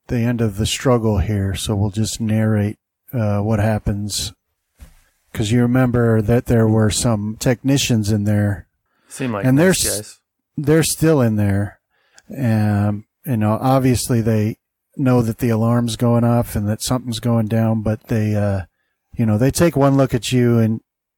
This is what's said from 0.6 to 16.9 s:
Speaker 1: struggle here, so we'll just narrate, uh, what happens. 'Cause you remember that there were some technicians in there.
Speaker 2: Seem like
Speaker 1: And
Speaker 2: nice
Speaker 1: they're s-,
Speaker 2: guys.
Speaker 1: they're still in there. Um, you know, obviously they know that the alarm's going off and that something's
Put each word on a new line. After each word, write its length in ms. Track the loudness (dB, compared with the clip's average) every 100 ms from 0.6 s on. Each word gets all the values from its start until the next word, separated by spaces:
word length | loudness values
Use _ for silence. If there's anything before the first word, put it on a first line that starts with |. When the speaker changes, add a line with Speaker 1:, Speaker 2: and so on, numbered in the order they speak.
| -4
Speaker 1:
struggle 520 | -2 0 2 2 0
here, 360 | 0 -2 -2
so 200 | -4 -4
we'll 160 | -2 -2
just 300 | -2 -4 -4
narrate, 580 | -2 0 0 0 -2 -6 _ _ _
uh, 280 | -4 -2 0
what 180 | 0 0
happens. 760 | 0 -2 -4 -6 -6 -8 -8 -12 _ _ _ _ -20 _ _ _ _
'Cause 180 | -6 -2
you 120 | 0
remember 580 | 2 2 2 2 2 2
that 240 | 2 0 2
there 220 | 2 4
were 220 | 2 2
some 460 | 0 -2 -2 -4 -4
technicians 720 | -2 -2 0 0 0 0 0
in 120 | 0
there. 420 | 0 0 0 -4 -10 _ _ _ _
Speaker 2:
Seem 240 | -8 -6
like 120 | -2
Speaker 1:
And 120 | 2 4
Speaker 2:
nice 60 |
Speaker 1:
they're 80 | 4 2 -2
s-, 60 | -4
Speaker 2:
guys. 240 | -8 -18 _ _ _ -6
Speaker 1:
they're 260 | 2 2
still 380 | 2 0 2 2
in 160 | 2 2
there. 440 | 0 0 -4 -8 _ _ _ _ -16 -4
Um, 680 | 0 0 2 0 0 -4 -10 _
you 120 | -6 -2
know, 220 | 0 0
obviously 600 | 2 2 2 0 0 -2
they 380 | 0 0 -2 -4 _ _ _ -4
know 260 | 0 2
that 160 | 0 -2
the 100 | -2
alarm's 480 | 0 2 0 0 0
going 260 | 0 2
off 300 | 2 0 0
and 140 | -4 -4
that 140 | -4
something's 360 | -4